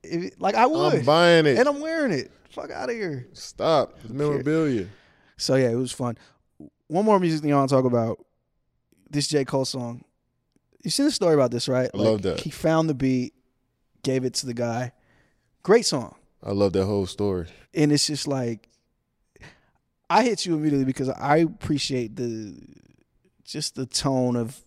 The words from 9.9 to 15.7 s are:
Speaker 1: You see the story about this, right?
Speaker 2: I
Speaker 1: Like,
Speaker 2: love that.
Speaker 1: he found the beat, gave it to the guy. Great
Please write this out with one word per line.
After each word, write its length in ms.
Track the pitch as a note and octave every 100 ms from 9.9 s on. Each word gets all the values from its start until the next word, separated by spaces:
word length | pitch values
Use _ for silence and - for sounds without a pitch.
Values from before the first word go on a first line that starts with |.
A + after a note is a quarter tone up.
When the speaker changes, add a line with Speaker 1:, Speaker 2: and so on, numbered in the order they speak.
| A#2+ _ _ _ _ _ _ _ _
Speaker 1:
You 60 | -
see 140 | G3+
the 80 | C#4+
story 240 | - F3+ D3+
about 160 | B2+
this, 160 | A#2+ -
right? 200 | B2+ B2
Speaker 2:
I 40 | -
Speaker 1:
Like, 80 | A2
Speaker 2:
love 140 | G#2+
that. 160 | F#2+ D#2+
Speaker 1:
he 80 | D#3
found 400 | - D#3+ D#3+ D#3+
the 40 |
beat, 400 | C3 C3 C3 B2 _ _ _ _ _ _ _
gave 200 | C#3 C3 B2+
it 80 | -
to 100 | C3
the 60 |
guy. 380 | A#2+ A#2 A#2 B2 _ _ _ _ _ _ _
Great 220 | -